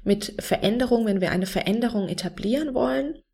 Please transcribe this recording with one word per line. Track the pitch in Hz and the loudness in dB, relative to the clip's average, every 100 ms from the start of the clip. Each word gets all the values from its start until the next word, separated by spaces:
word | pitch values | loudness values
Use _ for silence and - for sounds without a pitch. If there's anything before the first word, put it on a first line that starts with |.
| - | 2
mit | 202 - - | 0 0 -8
Veränderung, | - 185 190 233 247 240 220 | -2 0 2 2 2 2 4
wenn | 196 | 2
wir | 180 | 2
eine | 180 185 | 0 0
Veränderung | - - 220 233 208 190 | -2 0 0 0 0 -2
etablieren | 180 180 - 196 262 311 | -4 -6 -4 -2 0 0
wollen. | 254 254 262 285 330 _ | 0 0 0 -4 -8 _